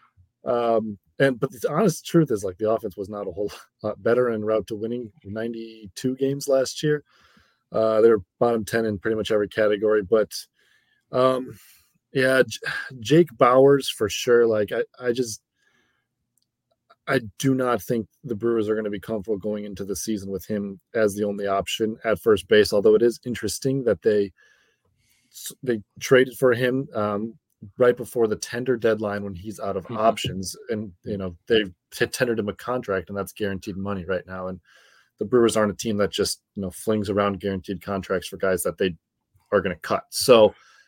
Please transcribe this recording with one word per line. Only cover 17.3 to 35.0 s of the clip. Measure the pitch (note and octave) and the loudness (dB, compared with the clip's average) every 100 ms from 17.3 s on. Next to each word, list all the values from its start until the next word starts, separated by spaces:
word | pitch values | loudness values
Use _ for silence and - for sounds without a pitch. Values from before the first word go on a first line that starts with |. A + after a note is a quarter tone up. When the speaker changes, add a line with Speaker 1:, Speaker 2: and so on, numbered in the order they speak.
| - | -2
Speaker 1:
do | C3+ | 0
not | C3 B2+ A#2 | 2 0 -2
think | - A#2+ G#2 _ | 0 -2 -2 _
the | C3 | -10
Brewers | G#2 A#2 A#2 G#2 | -4 0 0 0
are | |
gonna | A2 G#2+ | -2 -2
be | G2+ | -6
comfortable | - A2 G2 G2+ | -6 -8 -4 -4
going | G#2+ G#2 | -4 -6
into | G#2 G2 | -8 -10
the | G2 F#2+ | -8 -6
season | - G#2+ F#2+ | -4 -6 -6
with | F#2+ - | -10 -6
him | G#2+ G2+ G2 _ | -6 -6 -10 _
as | A#2 G#2+ | 0 0
the | G2 | 0
only | G#2 G2+ G2+ | -4 -2 -2
option | G2 F#2 - A2 A2+ | -2 -2 -2 -4 -2
at | A#2 G#2 | -2 0
first | A#2 G#2 - | 4 2 6
base, | G#2+ G2+ | 4 6
although | G#2 G#2 | 4 6
it | G#2+ | 6
is | A#2 A2+ | 4 0
interesting | B2 A2+ G#2+ - C3+ C3+ | -8 -6 -6 -4 -2 0
that | A#2 F#2+ | 0 0
they | A2+ G#2 G2 - _ _ _ _ _ _ _ _ _ | 2 0 -2 -6 _ _ _ _ _ _ _ _ _
s-, | - - - | -18 -16 -10
they | B2 A2+ - - | -4 -4 -6 -14
traded | - B2+ C3 B2 | 4 6 6 2
for | C3 | 2
him, | A#2+ B2+ C3 C#3 | 4 0 -2 -4
um, | A2+ G#2 G#2 A2+ - _ _ G#2 - | -4 -2 -2 -6 -12 _ _ -20 2
right | B2 A#2+ | 2 4
before | A2+ B2 A2+ | -4 0 0
the | G#2 | 0
tender | - A#2+ B2+ A#2+ | -6 -6 -2 0
deadline | A2+ G#2+ G#2 G2+ | 2 0 -2 -4
when | G2+ | -6
he's | F2 G#2+ G2 | -10 -12 -10
out | G2+ G2 | -6 -6
of | |
Speaker 2:
Mm-hmm. | - A2 | -8 0
Speaker 1:
options. | A2 A2 G2+ F#2 F2+ - - | 0 2 -6 -6 -10 -12 -8
And, | A2 G#2+ - | -8 -8 -14
you | B2 G2+ | -10 -8
know, | F#2+ E2+ - | -8 -12 -2
they've | A2+ G2 - _ | -2 -2 -12 _
t-, | - A#2+ | -6 -4
tendered | - B2 A2 | -2 -2 -2
him | G#2 | -4
a | |
contract, | - - C3 - F#2+ F2+ | -8 -8 -6 -4 -6 -6
and | G2 | -8
that's | F#2+ | -8
guaranteed | - G#2 F#2+ G#2+ F#2 | -6 -6 -6 -10 -8
money | G2 G2 | -8 -8
right | F2 F#2 - | -4 -6 -6
now. | F#2 F#2 | -10 -10
And | F#2 _ _ _ _ | -12 _ _ _ _